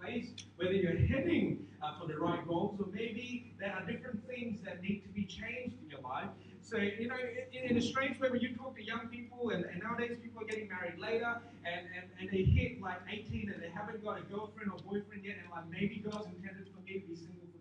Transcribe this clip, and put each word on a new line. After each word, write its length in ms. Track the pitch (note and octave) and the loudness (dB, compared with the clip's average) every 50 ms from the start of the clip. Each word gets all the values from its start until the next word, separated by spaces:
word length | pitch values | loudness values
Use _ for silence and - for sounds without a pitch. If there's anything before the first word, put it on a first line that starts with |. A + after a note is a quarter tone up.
place, 320 | F#3 G#3+ A#3+ A#3+ - - - - - - - | -6 -4 -2 -2 -4 -4 -8 -12 -12 -14 -2
whether 160 | - F3+ F#3 G3 | 2 4 6 6
you're 240 | F#3+ F3+ E3+ E3 | 6 6 6 6
heading, 720 | - - - B3 C4+ - - E4 A#3 F#3+ - - - - - - - | 8 8 8 8 6 6 6 6 6 6 6 4 0 -2 -8 -8 -6
uh, 180 | - - - - | -4 -4 -4 -4
for 80 | E3+ D#3 | -4 -4
the 100 | D#3 D3+ | -2 2
right 260 | E3 F3 E3+ E3 - | 2 2 2 2 2
goals, 340 | E3 E3+ F3+ G3+ G3+ - G3 | 2 4 4 4 2 2 0
or 80 | G3 - - | -2 -2 0
maybe 640 | G3+ A#3 A#3+ - B3 B3 B3 B3 A#3+ - - - - | 0 -2 -2 -2 -2 -4 -4 -4 -4 -6 -8 -8 -4
there 120 | F#3+ G3+ G3 | -2 -2 -2
are 140 | F#3 - | -2 -2
different 400 | A#3+ A#3 A#3+ - - - - - | -2 -4 -4 -4 -4 -4 -4 -4
things 340 | B3+ B3 B3 A#3+ A3+ G#3 - F#3+ | -4 -4 -4 -2 -2 -4 -4 -4
that 200 | G3 F3+ F3+ F#3 | -6 -6 -2 0
need 200 | G3+ G3+ - - | 0 0 0 -2
to 60 | - | -4
be 140 | - G#3 G3 | -2 -2 -2
changed 520 | - - G#3 G#3+ A3+ B3 B3 B3 - - - D#3 | -2 -2 -4 -6 -4 -4 -4 -4 -6 -6 -8 -10
in 80 | D3+ | -12
your 100 | C#3+ C3+ | -10 -8
life. 280 | - - - - G3 G3+ - - - F#3+ F#3 - | -6 -4 -2 -2 -2 -4 -6 -10 -14 -16 -16 -16
So, 160 | - - A3+ | -8 -2 2
you 320 | G#3+ G3+ G3+ - A3+ A#3 B3 | 4 4 4 2 0 -2 -2
know, 80 | B3+ B3+ B3+ A#3+ A#3 B3+ B3+ - - | -2 -2 -2 -2 -2 -4 -6 -6 -6
in, 180 | B3+ B3+ B3+ | -4 2 4
in 60 | A#3 | 6
a 40 | A#3 | 6
strange 380 | - - - C4+ C4+ C#4 - - | 6 6 4 4 4 4 4 4
way, 120 | C4+ B3+ | 4 4
when 100 | A#3+ A#3 | 6 4
you 160 | A#3+ - - | 4 2 0
talk 180 | - B3 C4 - | -2 -6 -6 -8
to 60 | - G#3+ | -6 -4
young 260 | A3 A3+ A#3 A#3+ A#3+ | -4 -2 -2 -4 -4
people, 420 | A#3+ A#3+ A#3 - B3 B3 A#3+ G#3+ | -6 -8 -8 -10 -4 -2 0 2
and, 140 | F#3 F3 E3+ | 2 2 2
and 180 | F3+ F3 F3 G3 | 0 -2 -4 -2
nowadays 360 | A3+ A#3 A#3 A#3+ A#3 A#3 - | -2 0 2 2 0 0 -2
people 220 | - - - A3 G#3+ | -6 -8 -8 -6 -4
are 40 | |
getting 220 | G#3 G#3+ G#3+ G#3+ G3 | -2 -2 -2 -2 -4
married 300 | G3 F#3+ F3+ F3 E3+ - | -4 -2 -2 -4 -4 -4
later, 420 | - A3 A3+ A3+ A#3 A#3 A#3 - - - - - - | -2 2 2 2 4 2 0 -2 -4 -8 -14 -8 -4
and, 220 | E3+ F3 F3 F3 F3 F3+ | -4 -4 -4 -4 -6 -8
and, 140 | F3+ F3+ - - - | -8 -10 -10 -8 -8
and 100 | F#3+ F#3 | -4 2
they 120 | F#3+ F#3+ F#3+ | 4 6 8
hit, 380 | - - - B3+ A#3+ B3 G3 F#3+ | 10 10 10 8 4 0 -2 -4
like, 160 | F#3 F3+ F3+ - - | -4 -4 -4 -6 -6
eighteen 420 | G#3 G#3+ A3 A3+ A#3 A3 G#3 G3+ F#3 | -6 -6 -4 -4 -4 -4 -4 -4 -4
and 80 | E3 E3 | -6 -6
they 80 | E3+ | -6
haven't 320 | E3+ G3+ G#3 A3+ A3 G#3 G3+ | -6 -6 -6 -6 -6 -4 -4
got 160 | G#3+ G3 F3 | -4 -4 -4
a 40 | - | -6
girlfriend 500 | - G3 G#3 G#3+ G#3 - G#3+ G#3+ G3+ F3+ | -6 -4 -4 -4 -6 -8 -6 -4 -4 -4
or 60 | E3+ | -4
boyfriend 460 | - F#3 G3+ G#3 G3+ - G#3+ G3 G3 | -6 -4 -2 -2 -2 -4 -8 -8 -8
yet, 120 | G3 G3+ F#3+ - | -6 -8 -8 -8
and, 80 | F3+ | -10
like, 180 | F3 E3+ E3 E3 | -10 -8 -8 -6
"Maybe 320 | E3 G3 G3+ G#3 A3+ G#3 G#3 | -2 0 0 0 0 0 -4
God's 220 | G#3+ G#3 G#3+ G#3 | -4 -4 -4 -4
intended 420 | F3+ F3+ F3+ G3 F#3+ F#3+ G3 F#3+ - - | -6 -8 -8 -10 -10 -10 -10 -12 -14 -14
for 60 | - - | -14 -10
me 180 | F#3+ F#3+ F#3+ | -8 -6 -6
to 60 | - | -6
be 80 | E3 E3+ | -6 -8
single 320 | E3 E3 E3+ F3+ F3 E3+ - - | -8 -10 -10 -12 -14 -14 -16 -16
for 60 | D3+ | -16